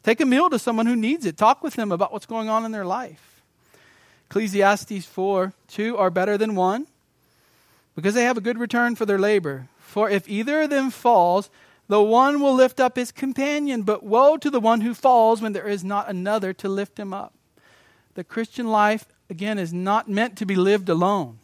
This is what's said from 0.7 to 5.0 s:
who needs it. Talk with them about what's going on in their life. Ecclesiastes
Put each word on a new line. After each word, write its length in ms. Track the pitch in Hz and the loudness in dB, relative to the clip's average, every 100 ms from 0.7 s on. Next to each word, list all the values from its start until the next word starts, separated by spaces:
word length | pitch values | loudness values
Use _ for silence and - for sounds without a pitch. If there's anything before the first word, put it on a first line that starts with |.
| 226 226 | 0 0
who 80 | |
needs 320 | 240 220 330 214 | 0 -2 -2 -4
it. 100 | 156 | 2
Talk 280 | 214 - | 2 2
with 100 | 311 | -4
them 160 | - 214 | -6 -4
about 220 | 170 196 | -2 -2
what's 140 | 196 - | -4 -8
going 220 | 226 220 | -8 -2
on 160 | 220 | -2
in 60 | 226 | -2
their 160 | 220 185 | -8 -6
life. 560 | 214 220 156 _ _ _ _ _ _ _ _ _ _ _ | -6 -8 -18 _ _ _ _ _ _ _ _ _ _ _
Ecclesiastes 760 | 202 220 196 196 202 - 202 | -4 -2 2 2 2 -4 -10